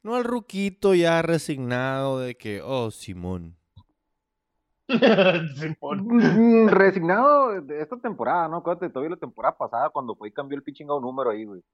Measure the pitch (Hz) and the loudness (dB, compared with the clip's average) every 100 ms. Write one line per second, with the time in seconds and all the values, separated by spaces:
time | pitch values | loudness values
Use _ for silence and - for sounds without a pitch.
0 | 214 247 240 240 - 190 196 190 202 185 | -4 -4 -2 -4 -6 -4 -4 0 4 4
1 | 170 165 165 165 - 139 123 123 131 135 | 4 2 2 0 -2 -6 -4 -2 -2 -2
2 | 139 131 127 120 110 101 78 131 113 - | -2 -4 -6 -8 -10 -8 -6 -4 -4 -8
3 | - 87 90 92 82 82 _ - _ _ | -14 -8 -6 -6 -10 -20 _ -20 _ _
4 | _ _ _ _ _ _ _ _ - 240 | _ _ _ _ _ _ _ _ -4 2
5 | 247 202 185 165 160 135 156 156 143 190 | 4 6 4 2 -4 -8 -10 -8 -8 -6
6 | 208 240 165 196 233 226 220 196 196 190 | 0 4 4 6 6 6 6 6 4 4
7 | 165 196 277 294 262 196 139 147 151 247 | 0 4 4 4 2 -2 -8 -10 -10 -8
8 | 240 170 117 170 165 165 151 175 175 127 | -10 -6 -2 -2 -2 -4 -4 -4 -6 -6
9 | 151 175 131 - 131 - 120 117 147 147 | -8 -8 -12 -4 -4 -4 -6 -4 -4 -4
10 | 123 104 104 - 139 139 139 135 147 143 | -10 -12 -10 -12 -10 -10 -12 -16 -6 -6
11 | 127 131 127 107 110 95 _ | -4 -4 -4 -4 -10 -16 _